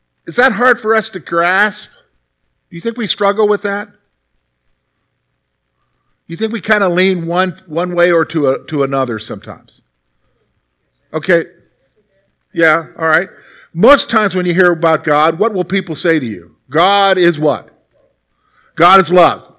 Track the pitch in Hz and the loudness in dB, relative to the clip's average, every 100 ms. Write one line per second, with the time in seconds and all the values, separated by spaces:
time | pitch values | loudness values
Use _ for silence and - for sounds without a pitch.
0 | _ _ - 226 247 202 247 240 214 220 | _ _ -10 0 0 2 0 0 0 -2
1 | 208 180 - 170 175 190 214 - - _ | -2 -10 -6 -2 0 2 0 -2 -16 _
2 | _ _ _ _ _ _ _ 170 233 233 | _ _ _ _ _ _ _ -10 -8 -6
3 | 220 - 202 202 208 202 202 202 208 _ | -6 0 0 2 0 0 -4 -6 -10 _
4 | _ _ _ _ _ _ _ _ _ _ | _ _ _ _ _ _ _ _ _ _
5 | _ _ _ _ _ _ _ _ _ _ | _ _ _ _ _ _ _ _ _ _
6 | _ _ - 165 220 214 - 208 190 175 | _ _ -14 -8 -6 -6 -2 0 0 2
7 | 190 180 165 175 185 - - 156 180 175 | 2 0 -2 -2 -2 -4 -8 -6 -4 0
8 | 175 170 156 165 139 135 - 151 135 135 | 2 2 0 0 0 -2 -4 -4 -2 -2
9 | 123 110 - 101 - 90 _ _ _ _ | -2 -6 -8 -12 -14 -20 _ _ _ _
10 | _ _ _ _ _ _ _ _ _ _ | _ _ _ _ _ _ _ _ _ _
11 | _ 160 170 170 - _ _ _ _ _ | _ -8 -2 -4 -4 _ _ _ _ _
12 | _ _ _ _ _ 165 160 165 160 - | _ _ _ _ _ -4 0 0 -4 -6
13 | 160 160 185 - - - - 160 226 285 | -2 0 -2 -12 -20 -20 -14 0 4 4
14 | - 214 208 180 180 170 180 160 165 156 | 2 -2 -2 -2 -2 2 2 2 0 0
15 | 156 147 160 165 220 190 175 190 170 151 | 0 2 2 0 -2 -2 -4 -4 -6 -4
16 | 175 160 120 92 85 _ _ 147 185 202 | -2 0 -2 -10 -14 _ _ 0 2 2
17 | 196 185 175 147 151 104 - _ _ _ | 2 2 2 2 0 -2 -6 _ _ _
18 | _ _ _ _ _ _ _ - 175 190 | _ _ _ _ _ _ _ 0 4 6
19 | 170 180 156 98 - | 4 4 4 2 -10